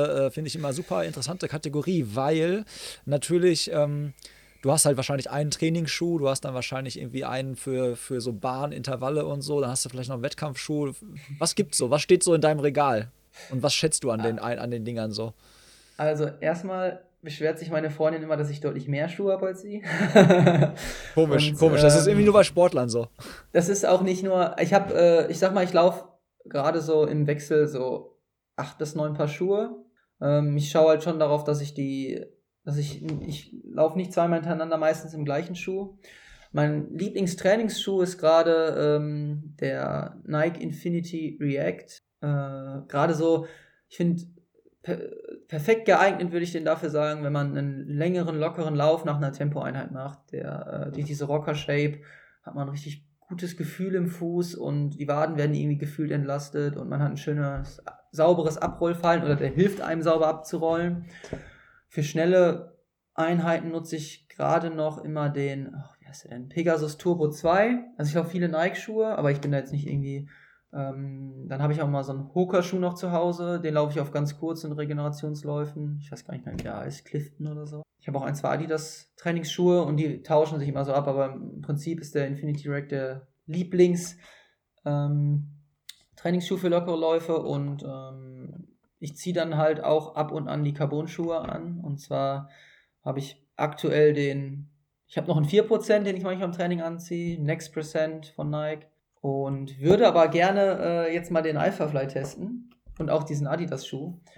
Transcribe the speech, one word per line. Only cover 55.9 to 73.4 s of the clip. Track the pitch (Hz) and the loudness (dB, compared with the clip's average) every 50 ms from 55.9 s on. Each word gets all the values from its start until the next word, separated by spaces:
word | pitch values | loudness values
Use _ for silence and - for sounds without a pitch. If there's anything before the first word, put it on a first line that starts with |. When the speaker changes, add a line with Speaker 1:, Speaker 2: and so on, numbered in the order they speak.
| - - 156 147 | -4 -4 -4 -2
Speaker 2:
entlastet | 151 147 143 139 139 143 143 - - 147 147 143 143 143 | -2 -2 -2 -2 -4 -6 -6 -6 -4 -2 -2 -2 -4 -6
und | 127 123 | -6 -4
man | 139 143 | -2 0
hat | 147 143 | 0 -2
ein | 143 147 | -2 -4
schönes, | - 156 147 147 143 139 139 139 139 - - - - - - - _ _ | -4 -4 -2 -2 -2 -2 -4 -6 -8 -10 -12 -16 -16 -18 -18 -18 _ _
sauberes | - 160 156 170 180 175 151 156 151 | 0 4 6 6 6 4 2 0 -2
Abrollverhalten | - 156 170 - - 175 170 170 - - 170 170 160 143 | -2 -4 -4 -2 -2 -2 -2 0 2 2 2 4 4 2
oder | 147 143 | 0 0
der | 143 139 135 | 0 0 0
hilft | 131 156 190 202 196 - | 2 2 2 2 2 -2
einem | - - 165 165 | -4 -4 -4 0
sauber | 160 165 160 156 160 156 | 2 2 4 4 4 2
abzurollen. | 160 156 - - - 165 160 160 165 170 175 175 175 175 - - - - - - - - - - - - _ _ _ _ _ _ | 2 -2 -6 -8 -4 -2 0 0 0 0 0 -2 -4 -4 -8 -12 -16 -20 -14 -12 -12 -12 -12 -16 -20 -20 _ _ _ _ _ _
Für | - 160 | -4 -4
schnelle | 147 - - 160 165 175 185 185 175 170 151 - - - - _ _ _ _ _ _ _ | -4 -2 0 2 4 6 6 8 6 6 4 0 -6 -14 -20 _ _ _ _ _ _ _
Einheiten | _ - 160 170 175 170 170 170 165 - - 165 | _ -2 0 2 2 2 2 2 0 0 -2 -4
nutze | 165 165 165 - 165 | -6 -6 -6 -6 -8
ich | 151 147 - - - _ - | -8 -8 -12 -16 -20 _ -18
gerade | _ - 139 139 156 170 170 165 | _ -2 0 2 2 2 0 -2
noch | 160 156 151 156 151 - - | -2 -2 -2 -2 -4 -6 -8
immer | 151 156 151 147 143 | -6 -4 -2 -2 -2
den, | 135 143 139 139 139 139 135 - - | 0 -2 -2 -2 -4 -6 -8 -10 -10
oh, | 143 139 - _ _ | -14 -14 -16 _ _
wie | _ | _
heißt | - - - - | -20 -20 -20 -18
der | - | -14
denn? | 120 123 127 135 | -14 -14 -14 -8
Pegasus | - 170 165 170 165 151 151 151 147 | -6 -2 2 2 2 2 0 -4 -6
Turbo | - - 180 170 170 151 147 | -2 0 0 2 2 0 -2
zwei. | 147 - - 165 175 196 214 240 247 240 - - - - | -2 0 2 4 4 4 4 2 0 -2 -4 -8 -6 -4
Also | 147 147 | -2 0
ich | 151 | 0
laufe | 170 165 170 | 0 0 0
viele | 185 180 175 170 | -2 -2 -2 0
Nike-Schuhe, | 160 156 170 190 190 - - 226 220 220 220 220 208 - | 0 0 0 0 -2 -6 -8 -4 -2 0 0 0 0 0
aber | 147 143 | 2 0
ich | 143 143 | 0 0
bin | - 143 | 0 -2
da | 143 135 | -2 -2
jetzt | 131 135 | -2 -4
nicht | 143 147 147 | -6 -6 -4
irgendwie, | - 143 139 139 139 139 139 143 143 - - - _ _ _ _ _ | -4 -4 -4 -4 -4 -6 -8 -10 -12 -18 -20 -20 _ _ _ _ _
ähm, | - 143 135 135 135 135 139 139 135 135 135 135 135 131 131 - | -10 -8 -8 -8 -8 -8 -10 -10 -10 -10 -12 -12 -14 -14 -12 -8
dann | 131 135 | -4 -2
habe | 147 147 151 | 0 0 0
ich | 160 | 0
auch | 151 143 | 0 0
mal | 143 143 131 | 0 -2 -2
so | 139 | -4
einen | 135 139 139 - - | -6 -8 -8 -4 0
Hoka-Schuh | 180 185 180 202 180 175 175 185 185 | 0 0 2 2 2 2 0 0 -2
noch | 180 175 175 | -2 -2 -2
zu | - - 180 | -4 -4 -2
Hause, | 175 165 175 175 175 175 | 0 0 0 0 -2 -2